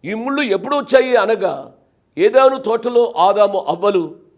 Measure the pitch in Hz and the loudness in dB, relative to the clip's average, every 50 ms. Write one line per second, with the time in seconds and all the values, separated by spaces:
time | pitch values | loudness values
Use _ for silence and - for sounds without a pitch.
0 | - 160 214 220 233 269 277 294 294 233 190 190 196 262 285 285 262 - 254 262 | -8 -8 -8 -8 -6 -4 -4 -4 -2 -2 -2 -4 -2 -2 -4 -4 -2 2 2 2
1 | 254 254 247 226 196 208 226 208 208 175 147 139 135 123 _ _ _ _ _ _ | 4 4 0 0 2 0 -2 -2 -2 -4 -4 -6 -12 -16 _ _ _ _ _ _
2 | _ _ _ 147 185 220 226 262 269 262 262 262 269 214 226 226 226 247 240 233 | _ _ _ 0 0 4 4 6 4 4 2 0 -4 -4 -4 -4 -4 0 0 0
3 | 233 - - 160 175 196 196 208 208 196 202 190 - 143 170 170 190 202 196 180 | 0 0 0 0 0 2 4 2 2 2 0 -4 -4 -4 -4 0 -2 0 0 0
4 | 160 151 160 - _ _ _ | -4 -4 -12 -18 _ _ _